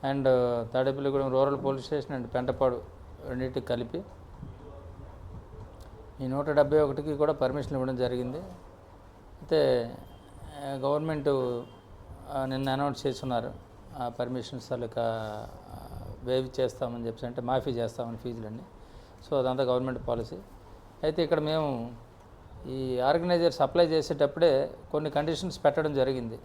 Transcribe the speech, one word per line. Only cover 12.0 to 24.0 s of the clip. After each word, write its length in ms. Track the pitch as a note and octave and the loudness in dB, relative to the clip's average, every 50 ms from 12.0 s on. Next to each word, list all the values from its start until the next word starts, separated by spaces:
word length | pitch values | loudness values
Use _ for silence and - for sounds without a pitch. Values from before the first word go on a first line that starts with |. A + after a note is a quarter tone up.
| - - - - - - D3 | -18 -18 -16 -16 -14 -8 -4
ఆ, 120 | C3+ C3+ | -4 -2
నిన్న 240 | C3 C3 C3 C3+ C3+ | -2 -2 -2 0 0
అనౌన్స్ 380 | C3 C3+ C#3+ C#3+ C#3 - - C#3 | 0 0 0 -2 -2 -2 -2 -2
చేస్తున్నారు 440 | B2+ - - C3 B2 A#2+ A2+ A#2+ A2 - - - - - - - - C#3+ | -2 -2 -4 -2 -2 -2 -2 -4 -10 -12 -16 -20 -20 -20 -20 -16 -8 -6
ఆ 80 | B2 A#2+ | -6 -6
పర్మిషన్స్ 600 | A#2+ - B2 B2 B2+ B2+ A2+ - - B2+ A#2 - | -4 -4 -4 -4 -4 -6 -6 -8 -10 -12 -6 -6
తాలూకా, 320 | C3 A#2+ A#2+ A2+ - A#2+ A#2 A2+ A2+ A2+ A2 G#2+ G#2 G#2+ A2 - - - - - | -4 -4 -4 -4 -2 -2 0 0 0 -2 -4 -6 -6 -8 -10 -10 -12 -16 -16 -16
ఆ, 300 | - - - - - - - - - - - | -14 -14 -14 -12 -12 -12 -12 -12 -12 -10 -4
వేవ్ 260 | A#2+ B2+ C3 C3 B2+ C3 - | 0 0 0 0 -2 -2 -2
చేస్తామని 480 | B2+ B2 - - C3+ A#2+ A#2+ A#2+ A#2 A#2 | -2 -2 0 -2 -6 -4 -4 -4 -6 -6
చెప్పి, 180 | A2+ - - | -6 -6 -8
అంటే 160 | A#2+ A#2+ B2 | -8 -6 -6
మాఫీ 300 | A#2+ A#2+ B2+ C3 B2+ C#3+ | -2 0 0 0 0 0
చేస్తామని 460 | B2 A#2 A#2 A2 A#2 - B2 A#2 A2+ A2+ | -2 -2 -2 -4 -4 -6 -6 -6 -6 -8
ఫీజులన్నీ. 460 | - B2 A#2+ A2+ A2 G#2+ G#2+ A#2+ F#3 - - - - - - - - - - - - - | -8 -8 -8 -8 -8 -10 -10 -10 -12 -14 -18 -20 -20 -20 -20 -20 -20 -20 -20 -20 -8 -2
So 60 | D3+ C#3 | 0 2
అదంతా 260 | B2+ B2+ B2+ B2+ C#3 | 2 2 2 2 2
గవర్నమెంట్ 440 | B2 B2 B2+ C3 C3 B2+ A#2+ - - | 2 2 2 2 0 -4 -4 -2 -2
పాలసీ. 280 | A#2+ A#2 A2+ A2 - F3+ G3 - - - - - - - - - - - - | -2 -2 -2 -6 -8 -12 -14 -16 -20 -20 -20 -20 -20 -20 -20 -20 -12 -2 -2
అయితే 200 | D#3 D#3 E3+ E3 | -2 2 2 2
ఇక్కడ 160 | D3 E3+ D#3 | 2 2 2
మేము 560 | D3+ D3+ D#3 D#3+ D#3 D3 C3+ A#2+ A#2 A#2 A#2+ A2+ - - - - - - - - - - - - - - | 2 2 2 2 2 0 0 -2 -4 -6 -10 -14 -18 -20 -20 -20 -20 -20 -20 -20 -20 -20 -18 -14 -10 -8
ఈ 320 | C3 C3+ C3 B2+ B2+ B2 | -6 -4 -2 -2 0 2
ఆర్గనైజర్స్ 640 | B2 C3+ D3+ E3+ E3+ F3+ F3 F3 E3+ E3+ - - | 4 4 4 4 4 4 4 6 6 4 4 4
అప్లై 240 | C#3+ C3 - F3 F3 | 2 4 6 6 6
చేసేటప్పుడే 840 | D#3+ D#3+ D#3+ | 6 6 2